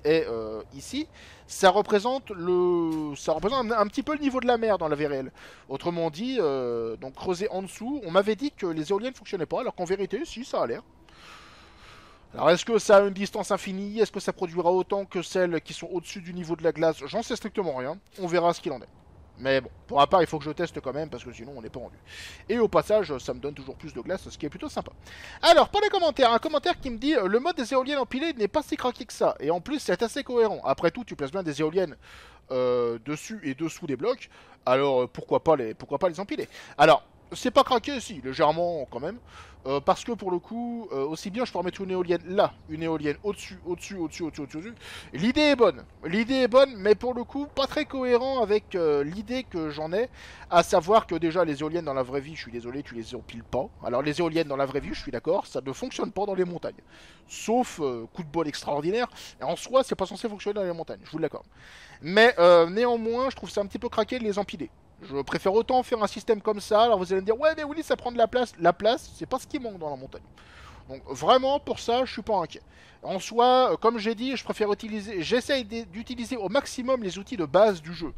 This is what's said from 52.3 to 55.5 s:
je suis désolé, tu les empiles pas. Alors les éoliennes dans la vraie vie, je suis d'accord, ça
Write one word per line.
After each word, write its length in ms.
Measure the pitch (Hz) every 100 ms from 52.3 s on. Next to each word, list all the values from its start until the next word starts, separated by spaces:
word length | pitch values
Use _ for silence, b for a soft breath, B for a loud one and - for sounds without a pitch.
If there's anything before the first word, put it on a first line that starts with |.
| 160
je 60 |
suis 100 | -
désolé, 320 | 117 117 135
tu 100 | 139
les 220 | 117 110 123
empiles 280 | - 117
pas. 220 | - 123 208 -
Alors 200 | - 120
les 160 | 147 143
éoliennes 280 | 170 156 156
dans 80 | 139
la 120 | 139
vraie 140 | 139
vie, 120 | 147
je 80 | -
suis 100 | -
d'accord, 360 | 120 - 185
ça 140 | -